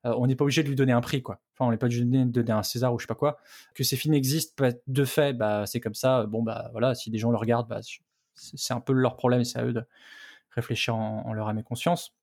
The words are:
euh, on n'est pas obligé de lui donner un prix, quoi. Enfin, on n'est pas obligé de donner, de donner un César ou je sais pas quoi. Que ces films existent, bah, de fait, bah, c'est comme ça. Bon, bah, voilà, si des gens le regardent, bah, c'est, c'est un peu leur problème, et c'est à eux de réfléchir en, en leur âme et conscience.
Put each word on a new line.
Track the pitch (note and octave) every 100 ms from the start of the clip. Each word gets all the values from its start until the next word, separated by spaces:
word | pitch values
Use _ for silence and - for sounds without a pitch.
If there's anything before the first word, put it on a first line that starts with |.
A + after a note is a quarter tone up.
| A#2+
euh, | A#2
on | B2+
n'est | C3
pas | C#3+
obligé | C#3
de | C#3+
lui | C3+
donner | C3
un | A#2+
prix, | A#2+ C#3
quoi. | - G2 _
Enfin, | _ B2
on |
n'est | A2+
pas | B2
obligé | A#2+
de | A#2+
donner, | C3+ B2
de |
donner | A#2+ A#2
un | G#2+
César | G2+ A#2+ B2+
ou | A#2
je |
sais | -
pas | A2
quoi. | D3 D3 _ - - -
Que |
ces | C3 C3
films | D3+ D3
existent, | C3 D#3 D#3 -
bah, | C3 A#2+ -
de | C3 C3+
fait, | - C#3+
bah, | A#2+ G#2+ G#2 G#2
c'est | A#2
comme | A2+
ça. | G#2 C3 C3 G#2+
Bon, | A2
bah, | A#2 A2+ -
voilà, | A2+ B2 A#2+
si | -
des | A2
gens | A#2
le | A2+
regardent, | A2+ A#2 A2+
bah, | A2 A#2 - _ _ _
c'est, | - - C#3
c'est | -
un | B2
peu | -
leur | C3+ B2+ -
problème, | B2+ B2
et | A#2+
c'est | B2
à | A#2+
eux |
de | A#2+ C3 _ - - - - _
réfléchir | - - A2+ - A2+
en, | A2 A2 -
en |
leur | A2 G#2+
âme | A2
et |
conscience. | - A#2 - E3+ - _